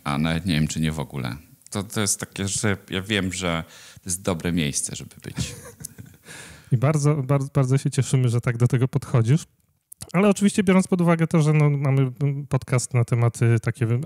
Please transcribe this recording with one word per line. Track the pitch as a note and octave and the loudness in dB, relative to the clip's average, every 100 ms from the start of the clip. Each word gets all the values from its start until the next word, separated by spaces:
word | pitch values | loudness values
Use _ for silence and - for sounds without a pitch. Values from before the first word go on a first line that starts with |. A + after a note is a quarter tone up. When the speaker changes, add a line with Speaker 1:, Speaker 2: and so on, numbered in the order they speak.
Speaker 1:
a | D2 C#2+ | -6 -2
nawet | D#2+ E2 F2+ | -2 -2 -2
nie | |
wiem, | D2+ D2+ | 0 0
czy | D#2 | -2
nie | D#2 | -4
w | D#2 | -4
ogóle. | C#2 C#2+ B1 A#1 - - - | -8 -8 -8 -10 -18 -20 -10
To, | G#2+ | -10
to | G2 A2+ | -6 -4
jest | G2+ - | -4 -4
takie, | - - G2 | -8 -6 -6
że | - A2 G2 - | -2 -2 -4 -4
ja | F#2 | -8
wiem, | G2 G#2 F#2 | -2 -2 -2
że | F#2 F2+ E2 E2 - - | -4 -2 -2 -6 -16 -20
to | - F#2+ | -18 -10
jest | F2+ | -6
dobre | G2+ E2+ F2 | -4 -2 -2
miejsce, | E2+ D2 - - - | -2 -2 -4 -8 -10
żeby | C#2 - | -14 -16
być. | - - - B4 - - - - | -14 -8 -8 -10 -20 -20 -20 -20
Speaker 2:
<laughs> | - - - - - - - | -20 -20 -20 -20 -20 -20 -4
I | B2 | 0
bardzo, | C3 D#3 D3 | 2 2 2
bardzo, | D3+ B2+ C#3 C3+ | 0 0 -2 0
bardzo | C#3+ B2+ C3+ | 0 2 2
się | C#3+ | 0
cieszymy, | - A#2 C3+ B2+ | -2 0 2 2
że | A#2 | 0
tak | - A#2 | -2 0
do | A#2+ | 2
tego | B2 C3 | 2 0
podchodzisz. | - - B2 A2 D3+ - _ _ _ _ - - | -2 0 0 2 0 0 _ _ _ _ -20 -4
Ale | E3+ G#3 | 2 4
oczywiście | F#3+ G3+ - | 4 2 2
biorąc | G3 F#3+ - | 4 4 4
pod | F3+ | 2
uwagę | F3 E3 D#3+ | 2 2 2
to, | E3+ | 2
że, | D3+ | 4
no, | D#3 D3 | 4 4
mamy, | C#3+ C#3 C3+ C3 B2 | 2 2 2 0 0
mm, | C#3+ C#3 C#3+ | -2 -2 -2
podcast | C3 - B2+ - | -4 0 -2 0
na | B2 | 0
tematy | A#2 A#2+ A#2 - A#2 A2+ | 0 2 0 2 2 2
takie | - - A2+ A#2+ | 0 -2 -2 0